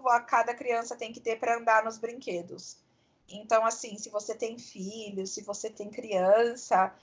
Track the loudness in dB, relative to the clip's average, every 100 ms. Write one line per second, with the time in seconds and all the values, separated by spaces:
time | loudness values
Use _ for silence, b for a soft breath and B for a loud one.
0 | 4 4 4 2 2 -2 -2 -2 -2 -8
1 | -10 -6 -4 -2 0 0 4 4 4 -4
2 | -8 -8 -6 -6 -6 -12 -16 -18 _ _
3 | _ _ _ -18 2 2 4 0 -8 -12
4 | -8 -6 -6 -6 -6 -8 -14 -10 -10 -8
5 | -8 -8 -8 -8 -8 -8 -10 -10 -12 -10
6 | -4 2 6 6 6 0 2 2 2 b